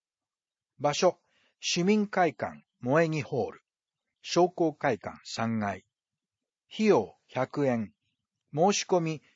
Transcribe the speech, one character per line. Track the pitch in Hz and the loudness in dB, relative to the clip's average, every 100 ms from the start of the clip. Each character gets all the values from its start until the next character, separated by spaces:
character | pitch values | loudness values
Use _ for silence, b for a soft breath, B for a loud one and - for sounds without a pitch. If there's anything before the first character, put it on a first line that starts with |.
| _ _ _ _ _ _ _ - | _ _ _ _ _ _ _ -4
場 | 139 | -2
所、 | 143 185 - _ _ _ _ | 0 0 0 _ _ _ _
市 | - - | -6 -2
民 | 175 214 202 | 2 2 0
会 | - 175 | 0 0
館、 | - 95 76 _ _ | 0 -6 -8 _ _
萌 | 123 147 165 | 0 2 2
木 | 156 | -2
ホ | 127 139 95 | -4 -4 -6
ー | |
ル。 | - _ _ _ _ _ _ | -8 _ _ _ _ _ _
商 | - - 175 | -4 0 2
工 | - 165 | 2 -2
会 | 147 147 117 | -2 -2 -2
館 | - - | -6 -14
三 | - - 117 113 | -12 -6 -4 -2
階。 | 104 95 - _ _ _ _ _ _ _ _ | -4 -6 -12 _ _ _ _ _ _ _ _
費 | - 214 | 0 4
用、 | 160 104 - _ | 4 2 -8 _
百 | - 131 - 139 | -6 -4 -2 0
円。 | 120 101 - _ _ _ _ _ | 0 -4 -12 _ _ _ _ _
申 | 143 180 | 0 2
し | 202 | 0
込 | - 180 | 0 0
み、 | 165 156 - | 0 -4 -12